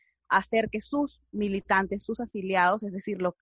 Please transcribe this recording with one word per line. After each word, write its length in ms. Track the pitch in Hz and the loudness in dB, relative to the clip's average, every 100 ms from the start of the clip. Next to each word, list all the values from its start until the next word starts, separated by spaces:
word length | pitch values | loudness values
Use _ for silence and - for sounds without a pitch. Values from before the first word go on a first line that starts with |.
| _ _ - | _ _ 0
hacer 420 | 190 - 226 220 | 0 2 0 0
que 100 | 214 | -4
sus 400 | - 285 285 _ _ | -4 -2 -2 _ _
militantes, 720 | 208 208 196 - 190 190 202 | -4 -2 -2 2 2 2 -4
sus 160 | - 233 | -6 -8
afiliados, 640 | 233 208 185 190 180 214 | -6 -6 0 4 4 2
es 100 | 202 | -2
decir, 280 | 185 208 190 | -8 -6 -2
lo-, 160 | 180 - | -2 -4